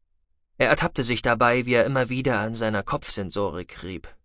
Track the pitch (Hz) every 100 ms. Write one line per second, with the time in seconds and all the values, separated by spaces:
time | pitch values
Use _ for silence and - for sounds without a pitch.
0 | _ _ _ _ _ - 127 143 165 -
1 | 120 117 127 117 120 123 123 120 113 131
2 | 120 127 131 113 110 113 110 104 - 147
3 | - - 92 101 98 82 87 - 90 90
4 | - -